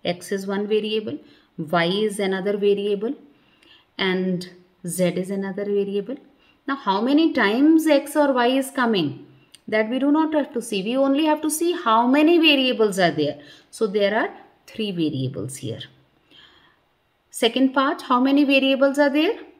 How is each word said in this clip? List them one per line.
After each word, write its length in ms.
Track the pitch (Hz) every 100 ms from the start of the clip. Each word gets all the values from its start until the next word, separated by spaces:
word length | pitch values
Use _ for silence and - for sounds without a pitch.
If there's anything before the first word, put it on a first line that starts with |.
X 280 | - 175 -
is 140 | 196 190
one 200 | 196 208
variable, 520 | 214 214 214 214 294 - _ _ -
Y 260 | 151 175
is 340 | 170 196 214 196
another 380 | 190 190 190 208
variable, 580 | 202 202 208 196 226 294 - _ _ _ _ _ _ -
and 520 | 190 185 185 180 - - _ _ 175
Z 180 | 170 180 175
is 140 | 185
another 340 | 202 196 196
variable. 520 | 202 202 196 202 190 277 - _ _ _ -
Now, 100 | 269
how 240 | - 208
many 320 | 240 294 330
times 540 | 262 202 233 294 320 311
X 300 | 277 285 302
or 160 | 285
Y 140 | 247 240
is 220 | 262 262
coming? 560 | - 240 208 147 131 - _ _ _ -
That 200 | 214 220
we 100 | 254
do 120 | 277
not 240 | 302 311
have 180 | 311 269
to 80 | 240
see. 200 | 220 202
We 140 | 190 262
only 280 | 269 269 311
have 140 | 302
to 80 | 311
see 220 | 302 339
how 340 | 349 339 330 247
many 320 | 285 311 349
variables 600 | 320 277 254 214 214 185
are 120 | 170
there. 300 | 151 147 - - - _
So, 160 | - 220
there 280 | 202 196
are 160 | 214 381 - - _ -
three 240 | - 214
variables 680 | 170 156 131 127 - 110 -
here. 260 | 120 104 - _ _ _ _ - - _ _ _ _ _ _ _ _
Second 420 | - 226 254 262
part, 300 | 277 269 370
how 180 | - 247
many 240 | 269 277
variables 540 | 277 269 269 269 277 269
are 120 | 285
there? 280 | 285 330 466 -